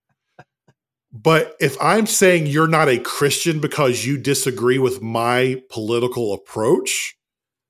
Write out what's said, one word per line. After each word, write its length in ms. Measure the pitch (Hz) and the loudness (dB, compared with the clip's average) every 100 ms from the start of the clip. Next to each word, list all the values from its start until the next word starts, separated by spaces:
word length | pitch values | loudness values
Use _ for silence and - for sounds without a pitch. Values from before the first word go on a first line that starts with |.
| _ _ _ _ _ _ _ _ _ _ _ | _ _ _ _ _ _ _ _ _ _ _
But 440 | 113 127 156 156 - | -4 2 2 0 -2
if 160 | 160 - | -4 0
I'm 260 | 147 202 220 | 0 2 0
saying 400 | - 190 180 151 | 2 4 4 2
you're 200 | 143 160 | 0 2
not 220 | 160 151 | 4 2
a 100 | 120 | 0
Christian 640 | - - 143 - 170 156 | -2 -2 0 0 -2 -2
because 440 | 147 - 139 120 | -4 0 0 0
you 140 | 117 143 | -2 -4
disagree 600 | 117 135 135 110 120 135 | -2 -2 -2 0 0 2
with 220 | 127 123 | 0 -2
my 600 | 113 113 117 123 131 127 - | -6 -2 0 2 0 -2 -8
political 640 | - 107 120 123 123 113 | -8 -2 -2 -2 -2 -4
approach, 840 | 98 - - 110 175 - - - - _ _ _ _ _ | -4 -8 -2 2 2 0 -6 -8 -12 _ _ _ _ _